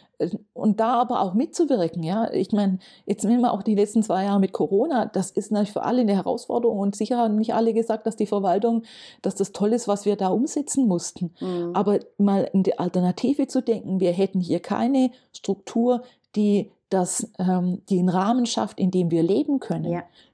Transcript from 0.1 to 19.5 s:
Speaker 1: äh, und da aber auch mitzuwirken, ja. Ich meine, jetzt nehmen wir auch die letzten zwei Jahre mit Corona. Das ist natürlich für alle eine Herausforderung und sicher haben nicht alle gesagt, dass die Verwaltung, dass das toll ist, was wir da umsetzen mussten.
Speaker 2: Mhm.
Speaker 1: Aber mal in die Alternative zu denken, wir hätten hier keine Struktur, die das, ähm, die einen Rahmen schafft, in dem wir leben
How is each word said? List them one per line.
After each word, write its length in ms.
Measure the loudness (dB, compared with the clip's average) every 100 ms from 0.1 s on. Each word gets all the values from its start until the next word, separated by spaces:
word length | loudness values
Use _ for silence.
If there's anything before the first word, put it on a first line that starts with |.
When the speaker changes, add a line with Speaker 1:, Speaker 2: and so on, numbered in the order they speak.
| -6
Speaker 1:
äh, 100 | -6 -6 _
und 260 | -4 0 2
da 140 | 2 2
aber 200 | 2 0
auch 120 | 0
mitzuwirken, 680 | 0 0 0 0 2 0 -2
ja. 260 | -4 -2 -2
Ich 200 | -2 0
meine, 260 | 0 0 0 -6 -10
jetzt 200 | -6 -2
nehmen 160 | 0 2
wir 120 | 2
auch 120 | 0
die 100 | 0
letzten 300 | 2 2 2
zwei 220 | 2 0 2
Jahre 120 | 2
mit 140 | 2
Corona. 540 | 0 0 2 2 0 -2
Das 260 | -2 -4
ist 180 | -4 -2
natürlich 220 | -2 -2
für 100 | -2
alle 200 | -2 0
eine 120 | 2
Herausforderung 640 | 2 0 -4 -2 0 0 0
und 160 | -2
sicher 220 | -2 -2 0
haben 160 | 0
nicht 180 | 0 0
alle 200 | 0 2
gesagt, 320 | 2 0 -2 -4
dass 80 |
die 120 | -2 -2
Verwaltung, 580 | 0 0 2 2 0 -4 -14 -20 -8
dass 120 | -4
das 160 | -2 -4
toll 220 | 0 0
ist, 160 | 0 0
was 160 | -2
wir 100 | 0
da 140 | 0 0
umsetzen 580 | 0 0 -2 -4 0 2
mussten. 480 | 2 -2 -8 -8 -6
Speaker 2:
Mhm. 320 | -6 -4 -4
Speaker 1:
Aber 240 | -2 0 0 -2 0
mal 320 | 2 2 0
in 100 | 2
die 160 | 2 0
Alternative 720 | -2 0 0 0 0 0 0
zu 120 | 0
denken, 380 | 0 -2 -2 0
wir 140 | 0
hätten 260 | 2 0 0
hier 220 | -2 -2
keine 500 | -2 -2 0 2 0 -2 _
Struktur, 680 | -10 -6 -6 -4 0 2 0 -4 _ _ 0
die 340 | 2 2 0 _ -4
das, 400 | -2 -2 -4 -8 -4
ähm, 440 | 0 0 0 -4 -2
die 120 | 0
einen 80 | 2
Rahmen 380 | 2 0 0 0
schafft, 340 | -2 -4 -2
in 100 | 0
dem 220 | 0 2
wir 100 | 2
leben 380 | 2 2 0